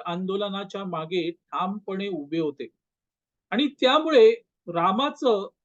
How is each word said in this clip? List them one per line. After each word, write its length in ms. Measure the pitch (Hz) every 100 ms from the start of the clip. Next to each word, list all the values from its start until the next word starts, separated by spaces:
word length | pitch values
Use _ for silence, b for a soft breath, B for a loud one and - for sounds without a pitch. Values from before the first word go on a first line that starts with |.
| 175
आंदोलनाच्या 800 | 175 185 196 202 196 202 202 190
मागे 440 | 165 160 180 165
ठामपणे 760 | 170 _ 143 190 208 - 190 202
उभे 300 | 170 143 165
होते 280 | 156 139 117 _ _ _ _ _ _ _ -
आणि 160 | 208 294 -
त्यामुळे 480 | 254 294 320 285 220 233 _ _ -
रामाचं 800 | 170 175 208 285 285 269 208 202 _